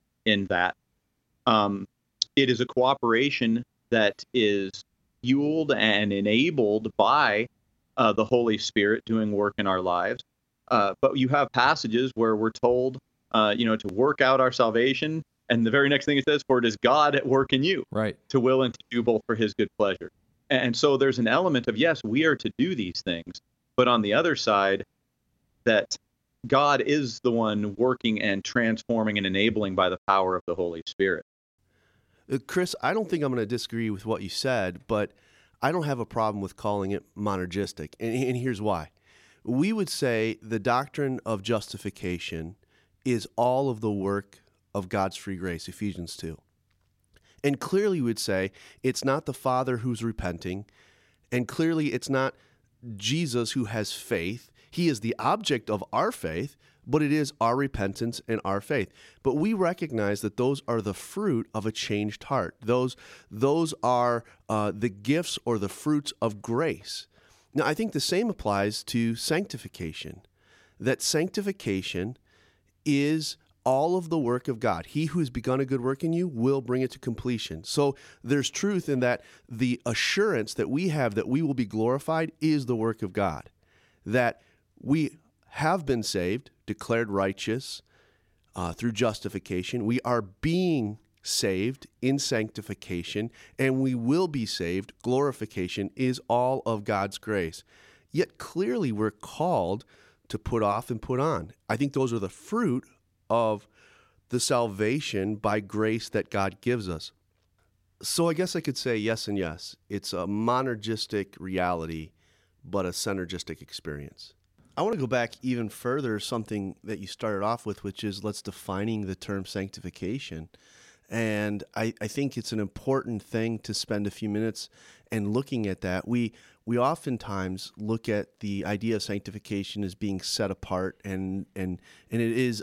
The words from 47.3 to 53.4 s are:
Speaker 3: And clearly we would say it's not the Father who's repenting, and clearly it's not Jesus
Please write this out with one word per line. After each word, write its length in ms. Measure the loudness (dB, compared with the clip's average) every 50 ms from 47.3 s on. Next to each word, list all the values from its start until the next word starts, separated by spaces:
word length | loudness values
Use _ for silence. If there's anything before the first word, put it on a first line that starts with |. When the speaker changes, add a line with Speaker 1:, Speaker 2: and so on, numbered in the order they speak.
| _ -2 0
Speaker 3:
And 120 | 0 0
clearly 440 | 0 -2 0 2 2 2 2 2 2
we 60 | 2
would 120 | 0 0 0
say 320 | 0 0 2 2 2 0 -4 -10 -20 -20 -14 _ -2
it's 220 | -2 -2 0 0
not 200 | 0 0 0 -2
the 80 | -6 -8
Father 440 | -4 -2 0 0 0 0 0 -2
who's 260 | -2 -2 -2 -4 -2 -4
repenting, 640 | -4 -4 -2 -4 -4 -4 -4 -4 -6 -6 -6 -8 _ _ _ _ _ _ _ _ _ _ _ _ -4
and 160 | -2 -2 -2
clearly 460 | -2 -2 0 0 2 2 0 0 -2 -2
it's 160 | -4 -2 0
not 260 | 0 0 0 0 -2 _ _ _ _ _ _ _ _ _ -16 -14 -12
Jesus 540 | -6 -4 -2 0 0 0 0 0 -2